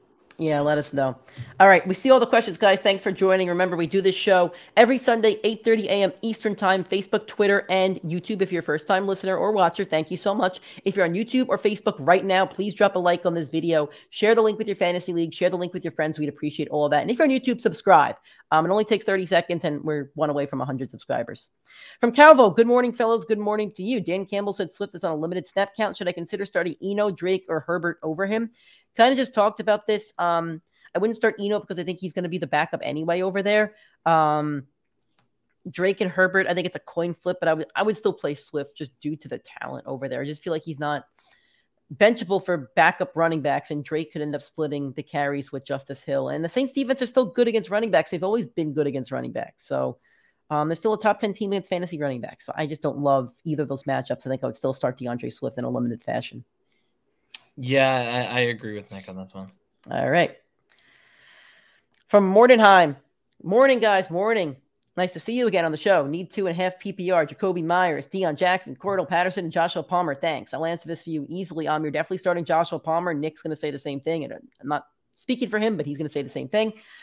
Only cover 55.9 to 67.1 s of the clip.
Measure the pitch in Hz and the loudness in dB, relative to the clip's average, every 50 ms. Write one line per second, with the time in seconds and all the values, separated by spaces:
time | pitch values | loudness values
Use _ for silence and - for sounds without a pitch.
55.9 | 117 117 - - 120 120 120 - - 123 - _ _ _ _ _ _ _ _ _ | -6 -8 -8 -6 -6 -6 -6 -8 -16 -18 -20 _ _ _ _ _ _ _ _ _
56.9 | _ _ _ _ _ _ _ _ _ - - _ _ 147 127 127 135 135 135 135 | _ _ _ _ _ _ _ _ _ -20 -20 _ _ -12 -4 0 2 4 4 4
57.9 | 131 127 120 117 123 123 120 98 120 123 120 120 117 107 - 110 104 104 98 - | 2 0 -2 -2 -2 -4 -4 -2 -2 0 0 0 -2 -6 -8 -10 -10 -10 -12 -14
58.9 | 98 98 95 95 92 95 95 95 - 98 95 95 _ _ _ _ _ _ _ 123 | -16 -16 -14 -14 -14 -14 -14 -14 -16 -16 -16 -18 _ _ _ _ _ _ _ -8
59.9 | 127 131 131 127 147 175 160 - - _ _ _ _ _ _ _ _ _ _ _ | -4 -4 -2 0 2 2 0 0 -2 _ _ _ _ _ _ _ _ _ _ _
60.9 | _ _ _ _ _ _ _ _ - - _ _ _ _ _ _ _ _ _ _ | _ _ _ _ _ _ _ _ -20 -20 _ _ _ _ _ _ _ _ _ _
61.9 | _ _ _ - - 202 196 185 190 214 240 254 254 220 214 202 196 185 170 147 | _ _ _ 4 4 6 6 6 6 8 8 8 8 8 10 10 10 8 8 4
62.9 | 139 - _ _ _ _ _ _ _ _ - 165 196 240 269 269 254 233 220 214 | 0 -8 _ _ _ _ _ _ _ _ -8 0 4 4 6 6 4 4 4 2
63.9 | 202 190 190 - 160 180 202 220 226 214 175 147 131 - _ _ _ _ _ _ | 2 2 0 -2 -4 -2 0 0 0 0 -2 -4 -6 -12 _ _ _ _ _ _
64.9 | - 175 185 180 180 160 - 220 233 254 247 220 190 175 170 160 151 147 - 208 | -4 -4 -4 -4 -4 -8 -8 -4 -2 0 0 2 2 2 0 0 -2 -2 2 4
65.9 | 190 160 139 139 156 175 185 - - 214 190 180 165 175 185 185 185 - - 202 | 4 4 4 0 -4 -8 -8 -8 -6 -4 -4 -4 -2 -2 -2 -2 -4 -6 -12 -12
66.9 | 185 - 175 180 | -8 -6 -2 0